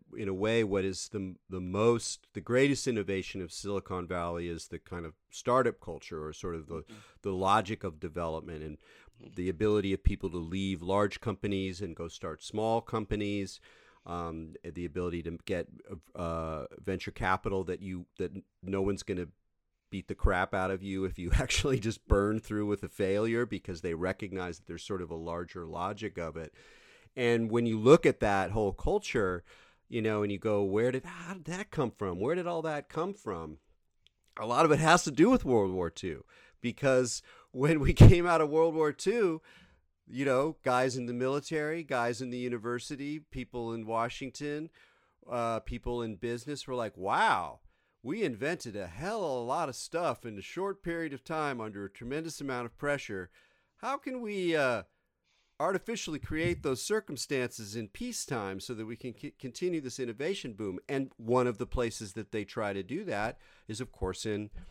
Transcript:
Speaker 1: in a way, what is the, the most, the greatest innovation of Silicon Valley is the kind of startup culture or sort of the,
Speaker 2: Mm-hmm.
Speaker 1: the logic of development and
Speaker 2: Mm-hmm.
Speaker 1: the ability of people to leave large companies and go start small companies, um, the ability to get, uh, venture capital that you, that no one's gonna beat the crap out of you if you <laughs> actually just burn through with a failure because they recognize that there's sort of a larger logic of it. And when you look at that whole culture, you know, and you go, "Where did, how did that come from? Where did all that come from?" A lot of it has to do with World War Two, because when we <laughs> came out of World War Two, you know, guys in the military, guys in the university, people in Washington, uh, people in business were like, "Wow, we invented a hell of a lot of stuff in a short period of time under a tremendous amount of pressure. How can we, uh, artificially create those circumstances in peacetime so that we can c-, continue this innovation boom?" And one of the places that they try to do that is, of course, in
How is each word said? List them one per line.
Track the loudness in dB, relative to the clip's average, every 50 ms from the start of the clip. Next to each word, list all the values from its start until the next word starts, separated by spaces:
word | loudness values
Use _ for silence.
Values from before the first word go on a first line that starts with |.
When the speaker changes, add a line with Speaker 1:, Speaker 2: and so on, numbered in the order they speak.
| _ _ -10
Speaker 1:
in | -6 -4 -4
a | -2
way, | 0 2 2 4 4 4
what | 4 2 2 2
is | 0 -2 -4 -8 -8
the, | -6 -6 -6 -6 -8 -14 _ _
the | -8 -6
most, | -6 -2 0 4 6 6 4 4 0 -6 -10 -10 _ _ _
the | -12
greatest | -4 0 4 4 6 4 4 2 0 0
innovation | 0 0 0 0 -2 -2 -2 -4 -6 -8
of | -8 -8 -8
Silicon | -8 -6 -2 -2 -2 -2 -4 -6 -6 -4 -4
Valley | -4 -4 -2 -4 -4 -4 -4 -4
is | -6 -8 -8
the | -10 -12 -14
kind | -12 -10 -10 -10 -10
of | -10 -14 _ _ _
startup | -16 -6 0 2 4 4 4 2 0 -2
culture | -10 -12 -12 -12 -10 -10 -10 -8 -8
or | -8 -10
sort | -8 -6 -6 -6
of | -6 -8 -8
the, | -10
Speaker 2:
Mm-hmm. | -10 -10 -12 -18 -20 -20 -20 -20 _ -6
Speaker 1:
the | -4 -2
logic | 0 4 4 4 4 4 0 -4 -6 -6
of | -8 -8 -6
development | -10 -8 -6 -4 -4 -4 -4 -6 -8 -8 -10 -10 -10
and | -10 -12 -14 _ -20 -20 -20 -20 -20 _ _
Speaker 2:
Mm-hmm. | -20 -14 -8
Speaker 1:
the | -4 -2 -2
ability | 0 2 2 4 4 4 4 2 0
of | 4 4
people | 2 2 2 -4 -6
to | -4
leave | -4 -6 -4 -4 -4 -2 -2 -4 -4
large | -2 0 2 2 2 2 -2 -4
companies | -4 -6 -6 -4 -4 -4 -2 -2 -2 -4 -4 -6
and | -8 -10 -8
go | -8 -10
start | -10 -10 -10 -10 -10 -10 -10
small | -12 -8 -4 -2 0 0 0 0
companies, | -2 -2 -4 -4 -2 -2 -2 -2 0 0 0 -2 -2 -4 -8 -16 _ -20 -20 -20 -20 -20 -20 _ _
um, | -8 -8 -6 -6 -6 -8 -8 -10 -12 -14 -14 _
the | -12 -8 -6 -8
ability | -6 -4 -4 -4 -2 -2 -4 -4
to | -6 -8 -8 -4
get, | -4 -2 -2 -2 -6 -10 -20 -16 -16 -16 -16 -16 -16 _
uh, | -6 -4 -4 -2 -2 -4 -4 -6 -6 -8 -10 -12 -10 -6
venture | -4 -4 -4 -4 -8
capital | -6 -2 0 0 0 0 0 -2 -2 -2 -2
that | -2 -4 -6 -6
you, | -8 -8 -8 -8 -12 _ -6
that | -6 -4 -4 -10 -16 _ _ _ -6
no | -2 0 2
one's | 2 2 2 -2 -2
gonna | -4 -4 -4 -4 -6 -10 _ _ _ _ _ _ _ _ _ _ _
beat | -10 -10 -6
the | -6 -8
crap | 2 4 4 4 4 2 2 2
out | 0 0 0
of | 0 -2 -2
you | -4 -2 0 0
if | -2 -2 -4
you | 0 4 4
<laughs> |
actually | 4 4 4 0 0 2 2 2 2
just | 0 -2 -4 -4 _
burn | 4 6 6 6 4 2 0
through | -2 -4 -2 -2 0
with | 0 0 -2 -2
a | -10
failure | -2 -2 0 2 2 2 2 2 2 0 0
because | -2 -4 -8 -6 -8 -10 -6
they | -4 -4 -2
recognize | -2 -2 -2 -2 -4 -6 -8 -6 -6 -6 -6 -8 -10
that | -12 -12
there's | -12 -12 -8
sort | -6 -6 -6 -6
of | -6
a | -8
larger | -8 -6 -6 -6 -6 -6 -8 -10 -12 -12
logic | -8 -6 -4 -4 -4 -4 -6 -8 -8 -6
of | -6 -6 -6 -6
it. | -8 -10 -12 -14 -20 -20 -20 -20 -20 -20 -20 -20 -20 -20 -16 _
And | 0 2 2 4 4 2 2
when | 2 2 2
you | 2 0
look | 4 10 10 10 10 10
at | 4 2 4
that | 2 2 2 2 0 0 0
whole | 0 0 0 -2
culture, | -2 -2 0 0 0 -2 -2 0 0 0 0 0 -4 -8 -14 -20 -20 -20 -20 _ _ _ _
you | -6 -2
know, | 0 0 0 0 0
and | 0
you | -2 -2
go, | 0 2 2 4 2
"Where | 4 4 4 2 2 2
did, | -2 -6
how | -8 -14 -12 -12 -12 -12
did | -12 -8
that | -8 -8 -8 -8 -6 -2
come | -2 -2 -2
from? | -2 -4 -4 -4 -2 -2
Where | 0 0 0
did | 0 -2
all | -2 -4 -2 -2
that | -2 -4 -4 -6 _
come | -6 -4 -4 -4 -6
from?" | -8 -6 -6 -6 -6 -6 -10 -12 -14 _ _ _ _ _ _ _ _ _ _ _ _ _ _ _ -8
A | -2
lot | 0 4 4 6
of | 6
it | 6 6
has | 6 6 6 6 4
to | 0
do | 4 6 6 8
with | 8 4 4
World | 4 4 4 4 4 2
War | -2 -2 -2
Two, | -4 -6 -6 -6 -6 -8 -12 _ -20 -20 -20 -20 _ _
because | -6 -6 -4 0 2 4 4 4 4 2 -2 -6 -10 -14 -20 -20 -20 _
when | -4 0 4 4 4 6
we | 4 4 12
<laughs> |
came | 12 12 12 12 12 8
out | 6 6 4 4
of | 4
World | 4 4 4 4 4
War | 2 2 2 0
Two, | 0 0 0 2 4 2 2 0 -2 -8 -16 -20 -20 -20 -20 _ _ _ _ _ _ _
you | -12 -6 -2 0
know, | 2 4 4 2 0 -2 -4 _
guys | 2 4 4 4 2 0
in | -2 -4
the | -4 -4
military, | -2 0 0 0 -2 -4 -2 -4 -2 -2 -2 -4 -6 -4
guys | -2 -2 0 0 0 0 -2
in | -6 -6
the | -6 -4
university, | -4 -4 -4 -4 -2 -4 -4 -4 -4 -8 -10 -8 -8 -8 -8 -10
people | -10 _ -10 -10 -10 -6 -6 -6 -4 -4 -4
in | -6 -4
Washington, | -2 0 0 0 -2 -4 -8 -10 -10 -10 -8 -6 -6 -6 -6 -8 -10 _ -20 -20 _ _ _ _ _ _ _ -12 -6
uh, | -4 -2 0 0 0 -2
people | -4 -6 -8 -6 -4 -4 -4 -2 -4
in | -4 -6
business | -4 -4 -4 -4 -4 -6 -8 -8 -8 -6 -6
were | -4
like, | -4 -4 -4 -6
"Wow, | -4 -2 0 2 4 4 4 4 2 0 -4 -10 -14 _ -20 _ _ _ _ _ _ -8
we | -8 -4 -2 -2
invented | -2 -2 -2 -2 -4 -4 -4 -6 -10 -8
a | -8 -8
hell | -8 -8 -8 -6 -6 -4 -4 -2
of | -2
a | -2 -4 -2
lot | -2 -2 -2 -2 -4
of | -4
stuff | -10 -12 -6 -4 -2 0 0 -2 -2 -6
in | -10 -10 -10
a | -12
short | -10 -8 -6 -6 -6 -6 -6 -6
period | -6 -4 -4 -4 -6 -6
of | -10 -8
time | -6 -4 -2 -2 -2 -2 -4
under | -6 -8 -6 -8 -8
a | -10
tremendous | -10 -10 -8 -6 -6 -4 -6 -6 -8 -8
amount | -6 -4 -4 -4 -4
of | -6 -8 -4
pressure. | -2 -2 -2 -2 -4 -6 -6 -6 -8 -10 _ -20 _ _ _ _ _ _ _ _
How | -6 -6 -6
can | -4 -6 -6 -6 -6
we, | -6 -4 -4 -2 0 2 4
uh, | 4 4 4 2 0 -2 -8 _ _ _ _ _ _ _ _ _ _ _ _ _ _
artificially | 0 0 0 0 -2 -4 -6 -6 -4 -6 -6 -8
create | -6 -4 -4 0 0 0 0 0 0
those | -2 -2 -2
circumstances | 0 0 0 0 0 -4 -8 -8 -4 -2 0 0 0 -2 -4 -8 -12 -8 -8
in | -8 -8 -8
peacetime | _ -10 -8 -8 -6 -8 -6 -4 -4 -2 -2 -4 -4 -6
so | -6 -8 -8
that | -8 -8
we | -8 -10
can | -10 -10 -12 -12 -10
c-, | -14 -14 -14 _
continue | -12 -12 -8 -4 -4 -2 -2 -2
this | -4 -6 -6 -6
innovation | -6 -6 -4 -4 -4 -4 -4 -4 -6 -10 -8
boom?" | -6 -4 -4 -4 -6 -6 -4
And | -2 -2 -2 -4 -6
one | -10 -2 2 4 4 4
of | 2 0 -2
the | -6
places | -4 -2 -2 -2 -2 -2 -6 -10 -10 -8
that | -10 -10 -6
they | -4 -6 -6
try | -4 -4 -4 -2 -2 -2
to | -4 -4
do | -4 -6 -6 -6
that | -4 -4 -2 -2 -4 -4 -8 -18 -20 -20 -20 _
is, | -12 -8 -8
of | -8 -10
course, | -6 -6 -4 -4 -4 -4 -4
in | -2 -2 -2 -4 -6 -10 -14 -14 -14